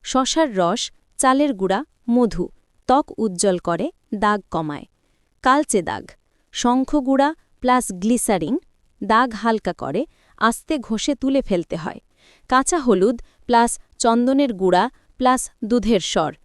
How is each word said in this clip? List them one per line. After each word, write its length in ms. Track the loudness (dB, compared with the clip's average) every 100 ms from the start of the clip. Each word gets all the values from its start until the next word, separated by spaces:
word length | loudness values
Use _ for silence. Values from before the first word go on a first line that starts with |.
শসার 440 | -2 -2 0 0 0 0
রস, 260 | 0 0 -6 _ _ -2
চালের 340 | 2 2 2
গুঁড়া, 260 | 0 -2 -2 -4 _ -2
মধু 360 | 0 2 -2 -8 -10 _ _ 2
ত্বক 180 | 2 2 -4
উজ্জ্বল 380 | -4 0 0 0
করে, 280 | -4 -4 -4 _ _
দাগ 260 | -2 0 0 _
কমায়। 360 | -6 -6 -8 -14 _ _ _ _ _
কালচে 360 | 2 2 2 -2
দাগ, 220 | -2 -6 -10 -20 _ _ _
শঙ্খ 360 | -2 0 0 0 -2
গুঁড়া 320 | 2 2 2 -2 _ _
প্লাস 260 | 0 0 0
গ্লিসারিন 640 | -4 -2 0 0 -2 0 -4 _ _ _ _
দাগ 280 | 0 2 2
হালকা 380 | -2 -2 0 -2
করে, 300 | -6 -6 -6 -6 _ _ _
আস্তে 360 | -2 -2 _ -6
ঘষে 340 | -4 -4 -4
তুলে 260 | -2 0 0
ফেলতে 340 | 0 -4 -4 -8
হয়। 240 | -10 -12 _ _ _ _ -2
কাঁচা 280 | 0 2 0
হলুদ 380 | 2 2 2 0 -10 _
প্লাস 260 | 0 2 2 -2 _ _
চন্দনের 540 | 0 2 2 2 0
গুঁড়া 320 | 0 2 2 2 _ _
প্লাস 260 | _ 0 0 -4 _
দুধের 380 | -2 0 2 0
সর 280 | 0 -2 -2 -6